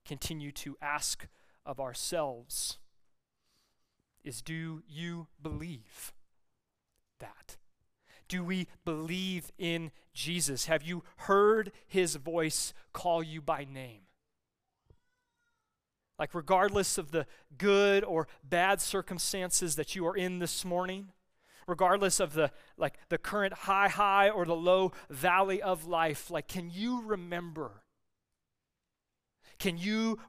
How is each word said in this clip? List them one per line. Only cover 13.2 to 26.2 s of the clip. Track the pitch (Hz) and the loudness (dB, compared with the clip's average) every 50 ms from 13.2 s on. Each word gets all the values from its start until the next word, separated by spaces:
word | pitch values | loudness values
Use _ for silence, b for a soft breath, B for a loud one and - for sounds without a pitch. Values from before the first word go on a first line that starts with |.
| 165 | -2
you | 156 156 160 | -4 -8 -6
by | 147 151 160 139 143 | -4 -2 -2 -2 -4
name? | 135 135 135 131 123 113 104 95 _ _ _ _ _ _ _ _ _ _ _ _ _ _ _ _ _ - _ _ _ _ _ _ _ _ _ _ _ _ _ _ _ _ _ _ _ _ _ _ _ _ - | -8 -12 -14 -14 -14 -16 -20 _ _ _ _ _ _ _ _ _ _ _ _ _ _ _ _ _ _ -20 _ _ _ _ _ _ _ _ _ _ _ _ _ _ _ _ _ _ _ _ _ _ _ _ -6
Like, | - - - | -6 -4 -4
regardless | 175 151 160 190 185 196 208 196 202 190 - - 202 | -6 0 2 4 4 4 4 2 2 0 0 -2 -4
of | 175 - | -4 -4
the | 170 165 139 b b b b _ 147 123 | -4 -4 -4 b b b b _ -8 -2
good | 185 202 202 196 202 202 196 202 202 | 2 4 6 6 6 6 6 4 2
or | 196 175 160 156 B B B - | 2 0 0 -2 B B B -8
bad | 135 175 170 180 190 202 196 | -2 2 4 4 4 4 2
circumstances | - - - 196 175 - 190 170 - - - 196 185 180 - - 190 165 147 - | 0 0 -2 -2 -4 -4 -4 -4 -4 -2 -2 -2 -2 0 0 0 0 0 0 -2
that | 147 - - | -4 -4 -4
you | 190 175 | -4 -2
are | 165 190 202 | -2 0 0
in | 180 185 180 180 | -2 -2 -2 -2
this | 175 160 - - - | -4 -4 -4 -4 -4
morning, | 185 175 175 180 185 185 196 202 190 - _ _ _ b b b b b b b | -2 -2 -2 -2 -2 -4 -8 -10 -14 -18 _ _ _ b b b b b b b
regardless | - 175 - 190 180 185 202 202 185 170 - | -6 0 2 4 4 6 6 4 4 2 2
of | 202 151 147 | 2 0 2
the, | 156 156 135 b b b b b - | 2 2 2 b b b b b -4
like, | - 143 - b b - | -4 -4 -4 b b -4
the | 170 160 | -4 -4
current | - - 208 208 202 196 190 | -2 -2 -2 0 0 0 -2
high | - - 190 196 196 202 196 | -2 0 2 4 6 6 6
high | 160 180 208 202 196 196 196 202 | 6 4 4 6 8 8 8 8
or | 214 208 175 | 6 4 2
the | 165 170 | 0 0
low | 165 170 175 185 190 190 180 B B B - | 2 4 6 6 6 6 2 B B B -14
valley | 143 131 139 180 175 185 196 190 190 - | -6 0 2 4 6 6 6 4 2 0
of | - 196 185 180 160 165 | 0 0 -2 -2 -2 -2
life, | 180 160 165 160 147 - | 0 2 2 2 0 -2